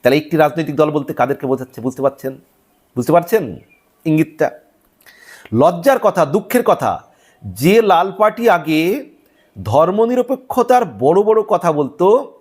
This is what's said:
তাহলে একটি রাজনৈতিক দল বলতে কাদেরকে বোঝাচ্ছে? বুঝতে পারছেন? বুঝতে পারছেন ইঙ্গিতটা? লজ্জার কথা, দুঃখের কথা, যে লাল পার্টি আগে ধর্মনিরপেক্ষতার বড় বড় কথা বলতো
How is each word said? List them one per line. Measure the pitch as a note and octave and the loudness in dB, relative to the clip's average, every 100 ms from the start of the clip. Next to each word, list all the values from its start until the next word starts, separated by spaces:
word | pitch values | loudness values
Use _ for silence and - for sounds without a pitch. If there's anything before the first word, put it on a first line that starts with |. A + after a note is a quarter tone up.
তাহলে | B2 D3 | 2 0
একটি | - D#3+ | 0 0
রাজনৈতিক | D3+ D3+ D3+ C#3+ | 0 0 -6 0
দল | D3+ | 0
বলতে | D3 C3+ | 0 -6
কাদেরকে | - B2+ C3+ C3 | -4 -2 -2 -4
বোঝাচ্ছে? | C3 B2+ - | -4 -6 -8
বুঝতে | B2 C3 | -8 -4
পারছেন? | C3+ C3+ C3+ C3+ _ _ _ _ _ B2+ | -6 -4 -14 -14 _ _ _ _ _ -6
বুঝতে | A#2+ | 0
পারছেন | E3+ E3+ A3 C3 E2+ _ _ _ _ | 0 2 -2 -2 -12 _ _ _ _
ইঙ্গিতটা? | D#3+ D#3 D#3 - D#3 - _ _ _ _ _ _ - - - | -2 0 -2 -2 -6 -6 _ _ _ _ _ _ -20 -20 -6
লজ্জার | A2+ D3+ F3 C4 C4 | 2 2 2 0 2
কথা, | G#3+ F3+ | 0 0
দুঃখের | D3 E3+ - - | 0 -2 -2 -2
কথা, | G#3+ F3+ A#2 F2 _ _ _ _ | 0 0 -2 -6 _ _ _ _
যে | G#2 F#2 D3+ A3 | -16 -2 2 4
লাল | G#3+ E3+ F#3+ | 4 2 0
পার্টি | F#3+ G#3+ G#3+ A3+ | 0 0 2 0
আগে | F3 D3+ D#3 E3 C4+ - _ _ _ _ - | 0 0 -2 0 -4 -8 _ _ _ _ -12
ধর্মনিরপেক্ষতার | F#2+ C3 E3 G3+ A3+ B3 B3 B3+ _ - A#3+ B3 | 0 2 2 2 0 0 -2 -6 _ -4 2 2
বড় | G3+ G2+ C3 F#3 | 2 -2 2 2
বড় | G#3 A3 | 2 0
কথা | G#3+ F#3 E3+ | 0 0 0
বলতো | D3 C3+ - F3+ B3 C#4 _ | -2 -4 0 2 2 0 _